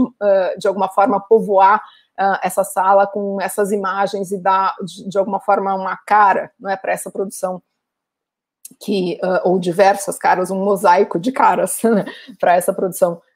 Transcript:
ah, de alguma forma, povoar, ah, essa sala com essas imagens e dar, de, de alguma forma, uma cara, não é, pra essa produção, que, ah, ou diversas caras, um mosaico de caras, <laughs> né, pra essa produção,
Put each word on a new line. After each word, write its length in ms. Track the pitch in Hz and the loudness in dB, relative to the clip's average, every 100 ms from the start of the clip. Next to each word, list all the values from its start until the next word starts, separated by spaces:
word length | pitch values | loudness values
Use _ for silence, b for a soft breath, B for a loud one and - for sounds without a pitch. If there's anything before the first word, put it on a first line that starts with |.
| 254 - | -4 -2
ah, 340 | 202 196 180 - | 2 2 0 -2
de 100 | 202 | -2
alguma 220 | 190 190 | -2 -2
forma, 300 | - 196 196 | 0 0 0
povoar, 640 | 196 226 190 190 190 208 B B B - | 2 2 4 4 4 4 B B B -4
ah, 200 | 196 190 | -2 -2
essa 220 | 185 185 190 | -4 -4 -4
sala 420 | - 185 196 202 | -2 2 4 2
com 320 | 208 202 196 | -2 -6 -6
essas 320 | 185 - 202 | -6 -4 -2
imagens 600 | 208 190 196 196 202 180 | -2 -4 -4 -4 -4 -6
e 60 | 196 | -4
dar, 380 | 180 190 190 - | 0 0 0 -4
de, 240 | 185 - 196 | -12 -12 -6
de 100 | 196 | -4
alguma 220 | 202 196 | -2 -4
forma, 340 | - 196 196 | 0 0 0
uma 220 | 190 190 185 | -4 -6 -8
cara, 560 | - 208 202 180 156 _ | 0 4 4 2 -4 _
não 100 | 196 | -8
é, 60 | 190 | -6
pra 160 | - | -4
essa 180 | 180 - | -6 -6
produção, 540 | - 196 - 185 180 - _ _ _ _ _ _ _ _ _ - - | -8 -8 -6 -8 -8 -14 _ _ _ _ _ _ _ _ _ -20 -16
que, 400 | - 202 180 165 | -6 -2 -2 -4
ah, 180 | 185 180 185 | -2 0 2
ou 120 | 185 | 0
diversas 600 | 180 170 196 202 - - | 0 4 4 4 -4 -4
caras, 340 | - 180 180 | 0 0 0
um 100 | 190 | -2
mosaico 560 | 196 202 196 175 202 170 | 0 2 4 4 2 0
de 140 | 202 | -4
caras, 500 | 262 208 180 180 - | 0 2 2 -2 -2
<laughs> 20 | |
né, 200 | 226 214 214 B B 208 | 0 0 -2 B B -4
pra 180 | 185 175 | 2 2
essa 180 | 180 | 2
produção, 480 | 190 190 175 180 170 _ | -2 -4 0 0 -2 _